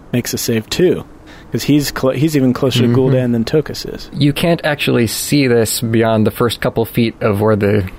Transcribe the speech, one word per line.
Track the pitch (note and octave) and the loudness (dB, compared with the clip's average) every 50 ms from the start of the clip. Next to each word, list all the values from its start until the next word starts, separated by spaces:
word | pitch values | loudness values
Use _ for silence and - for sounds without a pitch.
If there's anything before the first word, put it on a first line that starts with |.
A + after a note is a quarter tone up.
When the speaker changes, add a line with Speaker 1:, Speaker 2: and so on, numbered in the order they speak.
| - - - | -10 -6 -4
Speaker 1:
makes | B2 A#2 - - | -4 -4 -4 -6
a | A#2+ | -6
save, | - - A#2+ A2 G#2+ - | -4 -2 -2 -2 -4 -4
too. | - - F3 F3+ B2+ F2 - - - - - - - - - - | -2 0 2 2 2 0 -4 -10 -16 -20 -20 -20 -20 -20 -12 -8
'Cause | - A#2+ - | -8 -4 0
he's | - C#3 D3 C#3+ - - | 0 2 2 0 -2 -4
clo-, | - - C3 | -2 -2 -2
he's | - B2+ C#3 E3 D3+ | 0 0 0 0 2
even | C#3+ C3 B2+ B2 | 2 2 2 0
closer | - - C3+ A#2 A#2+ A#2 | 0 0 0 0 2 2
Speaker 2:
Mm-hmm. | A#2 A#2+ | 2 2
Speaker 1:
to | B2 | 2
Gul'dan | C3 C3+ C3+ B2+ B2+ B2 A#2+ | 2 2 2 0 0 0 0
than | A#2 A2+ | -2 -2
Tokus | - - D#3 D3 - - - - - - | 0 0 -2 -2 -2 -6 -10 -10 -10 -12
is. | - - - - | -12 -14 -12 -4
Speaker 2:
You | - C#3 D3 C#3+ | -2 0 0 0
can't | - - E3+ E3+ D#3+ - | 0 0 0 0 0 0
actually | D#3 D3 C#3+ - - C3 B2 A#2+ | -2 -4 -2 -2 0 2 2 0
see | G#2+ - - - - - D3 C#3 | 0 -2 -4 -4 -2 0 2 2
this | C3 A#2+ A#2+ A2+ G#2 - - | 4 4 2 2 2 -2 -4
beyond | - A#2 A2+ A2+ A2+ A2+ A2+ A2 A2 | -4 0 0 2 2 2 2 2 2
the | A2 G#2+ | 0 0
first | - B2 A#2+ - - | 0 -2 -2 -2 -2
couple | - C3 - - A2+ | -4 -2 -2 -2 -2
feet | - - - A#2 A2+ - - - | -2 -2 -2 -2 -2 -2 -2 -2
of | A2+ G2+ G2+ | 0 0 2
where | G#2+ A2 A2 | 2 2 2
the | G2+ G2+ G2+ G#2 G#2+ F#2+ F#2 - | 2 2 2 2 2 0 -2 -6